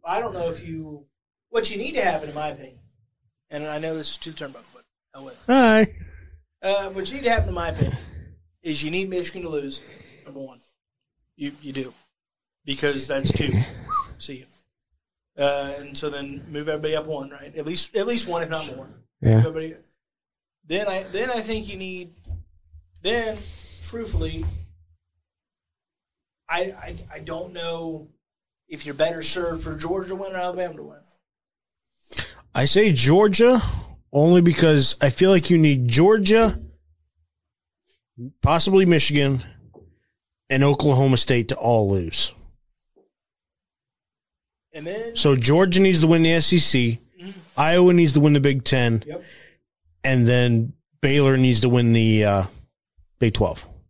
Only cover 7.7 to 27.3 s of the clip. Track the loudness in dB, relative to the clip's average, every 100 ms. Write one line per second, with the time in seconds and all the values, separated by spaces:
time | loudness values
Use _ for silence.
7.7 | -4 -4 -6 -12 -18 -20 -20 _ _ -8
8.7 | -6 -6 -6 -6 -8 -8 -12 -10 -10 -10
9.7 | -14 -18 -20 -20 _ -20 -18 -18 -20 _
10.7 | _ _ _ _ _ _ _ -14 -12 -12
11.7 | -10 -12 _ _ _ _ _ _ _ -10
12.7 | -4 -4 -4 -6 -4 -2 -2 0 -2 -2
13.7 | -8 -8 -8 -8 -16 -16 -18 _ _ _
14.7 | _ _ _ _ _ _ -4 -2 -2 -8
15.7 | -12 -12 -8 -8 -10 -12 -14 -14 -10 -8
16.7 | -6 -4 -6 -6 -10 -12 -18 -16 -12 -8
17.7 | -8 -6 -4 -4 -4 -4 -6 -6 -8 -10
18.7 | -16 -20 -20 _ _ 4 4 2 -2 -10
19.7 | -14 _ _ _ _ _ _ _ _ _
20.7 | -4 -4 -6 -8 -6 -4 -6 -6 -8 -8
21.7 | -12 -12 -12 -16 _ -14 -14 -14 _ _
22.7 | -20 _ _ -4 -4 -4 -10 -14 -18 -20
23.7 | -16 -14 -12 -6 -6 -4 -6 -8 -8 -16
24.7 | _ _ _ _ _ _ _ _ _ _
25.7 | _ _ _ _ _ _ _ -8 -6 -6
26.7 | -10 -16 -16 -16 -18 -14